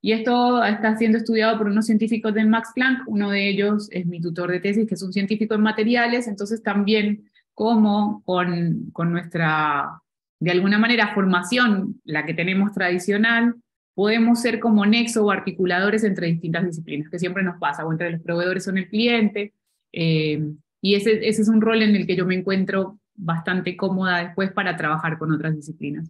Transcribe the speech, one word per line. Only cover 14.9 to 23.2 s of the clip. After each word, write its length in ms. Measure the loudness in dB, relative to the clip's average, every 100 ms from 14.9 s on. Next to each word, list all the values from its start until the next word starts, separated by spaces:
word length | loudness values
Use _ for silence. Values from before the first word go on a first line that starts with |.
| 2 2 2
o 80 | 2
articuladores 720 | 0 -4 -2 0 2 2 2
entre 240 | 0 0 -2
distintas 360 | -2 -2 -2
disciplinas, 460 | -2 -4 -8 -8 -8
que 80 | -6
siempre 240 | -4 -2
nos 160 | -4 -2
pasa, 260 | -4 -4
o 60 | -4
entre 220 | -4 -4
los 80 | -6
proveedores 420 | -4 -2 -2 -2
son 160 | -4 -4
el 100 | -2
cliente, 680 | 0 2 2 0 -2 -8 _ _ _ _
eh, 480 | -4 0 2 0 -2 -4 -8 _ _
y 140 | 0
ese, 340 | 2 2 2 0
ese 140 | 2
es 60 | 4
un 120 | 4
rol 220 | 4 2
en 140 | 4 2
el 100 | 2
que 80 |
yo 120 | -2 0
me 100 | -2
encuentro 640 | 0 -2 0 -2 -4 -8 _
bastante 600 | -10